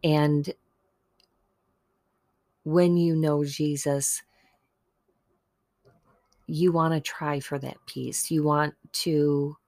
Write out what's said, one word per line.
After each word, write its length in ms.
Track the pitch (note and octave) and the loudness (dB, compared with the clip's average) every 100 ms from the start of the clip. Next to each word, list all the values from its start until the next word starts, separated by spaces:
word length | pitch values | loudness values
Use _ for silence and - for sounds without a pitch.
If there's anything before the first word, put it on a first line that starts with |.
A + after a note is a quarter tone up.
And 480 | D#3+ D3+ D3+ D3 D3 - _ _ _ _ _ _ _ _ _ _ _ _ _ _ _ _ _ _ _ _ | 2 2 4 2 -2 -10 _ _ _ _ _ _ _ _ _ _ _ _ _ _ _ _ _ _ _ _
when 340 | - D#3+ F3+ F3 | 0 4 4 4
you 180 | E3+ D#3+ | 4 2
know 280 | D#3 D3 | 2 2
Jesus, 800 | C#3+ C#3+ D3+ C#3+ C#3+ C#3 C#3 - - _ _ _ _ _ _ _ _ _ _ _ _ _ _ _ _ _ _ _ _ _ - | 0 -2 -2 -2 -2 -2 -2 -6 -10 _ _ _ _ _ _ _ _ _ _ _ _ _ _ _ _ _ _ _ _ _ -10
you 240 | D#3 F3+ | 0 0
want 240 | E3 D#3+ D#3+ | 2 0 0
to 40 | |
try 400 | - - D3+ C#3+ | -4 -8 -6 -6
for 200 | C3+ C#3+ | -6 -8
that 180 | C3 - - | -8 -14 -14
peace. 460 | - B2 - - | -10 -8 -6 -2
You 100 | D#3+ | 0
want 320 | D3+ D3 D3+ - - | 2 2 0 -6 -12
to 600 | - - D3+ D3 C#3+ C#3+ D3 | -6 -2 2 2 2 -2 -8